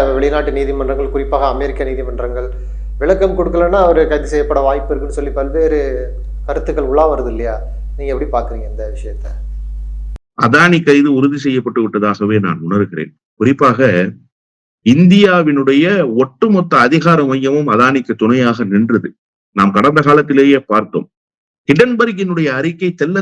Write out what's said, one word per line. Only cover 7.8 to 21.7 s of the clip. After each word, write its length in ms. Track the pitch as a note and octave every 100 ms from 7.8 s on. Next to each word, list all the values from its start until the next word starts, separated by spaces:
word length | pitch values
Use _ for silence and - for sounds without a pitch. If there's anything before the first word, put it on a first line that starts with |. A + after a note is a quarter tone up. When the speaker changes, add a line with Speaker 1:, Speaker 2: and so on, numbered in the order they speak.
| -
Speaker 1:
நீங்க 180 | - C#3
எப்படி 180 | B2+ -
பாக்குறீங்க 360 | A#2+ A2+ A2+ A2
இந்த 160 | G2+ A2
விஷயத்த? 460 | G#2+ A2 G2+ - - - - - - - - - - - -
Speaker 2:
அதானி 420 | A#2 C#3+ F3 E3
கைது 300 | D#3+ C#3+ C#3+
உறுதி 260 | C3 C#3 C#3+
செய்யப்பட்டு 400 | C#3 B2+ A#2+ A#2
விட்டதாகவே 560 | A2 G#2 G#2 G2 G#2 G#2+
நான் 200 | F#2 D#2+
உணர்கிறேன். 500 | E2 G2+ G2 E2 D#2 - _ -
குறிப்பாக 500 | A2+ C#3 C3+ A#2 C3 F2+ F#2 - _ _ _ _ _ _ A2
இந்தியாவினுடைய 1000 | C#3 F3+ G3+ G3 F3+ D3+ C#3+ C3+ C#3 E3+ G3 C#3+ A2+
ஒட்டுமொத்த 580 | C3 _ A3+ G3 E3+ C#3
அதிகார 460 | B2 D#3+ E3 D#3+ C#3
மையமும் 460 | C3+ C3+ D3 C#3+
அதானிக்கு 440 | G#2+ B2+ C#3 B2 A2
துணையாக 480 | A2 B2+ B2 A2+ G2+
நின்றது. 440 | G2+ A#2 A2 - - _ _ _ G2+
நாம் 180 | G2
கடந்த 260 | G2+ C3 D3+
காலத்திலேயே 560 | C#3+ D3 D3 C#3 C#3 C3+
பார்த்தோம். 420 | - G#2+ G2 - - _ _ _ _ _
ஹிண்டன்பர்கினுடைய 800 | -